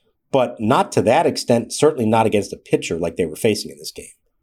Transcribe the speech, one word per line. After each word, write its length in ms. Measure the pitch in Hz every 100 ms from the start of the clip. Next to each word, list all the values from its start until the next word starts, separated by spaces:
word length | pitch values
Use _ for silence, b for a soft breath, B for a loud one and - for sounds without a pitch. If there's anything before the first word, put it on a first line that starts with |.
| _ _ _
but 240 | 135 117 -
not 320 | 107 147 196
to 80 | -
that 240 | 104 127 139
extent, 480 | - - 117 110
certainly 320 | - 147 151 107
not 220 | 113 113
against 260 | 104 98
a 40 | -
pitcher 400 | - - - 85
like 200 | 85 82
they 80 | 85
were 100 | 78
facing 360 | 113 104 -
in 60 | 69
this 120 | -
game. 200 | - - _ _ _